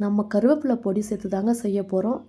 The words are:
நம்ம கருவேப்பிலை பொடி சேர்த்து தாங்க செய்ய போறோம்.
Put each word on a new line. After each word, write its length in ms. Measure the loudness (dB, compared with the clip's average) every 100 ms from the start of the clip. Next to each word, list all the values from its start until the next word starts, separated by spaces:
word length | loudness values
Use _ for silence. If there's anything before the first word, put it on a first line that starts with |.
நம்ம 240 | -2 0 2 2
கருவேப்பிலை 420 | 4 4 2 -2
பொடி 200 | 0 -2 -2
சேர்த்து 240 | -6 -4 -2
தாங்க 160 | 0 0
செய்ய 240 | 0 -4 -2
போறோம். 260 | -2 0 -4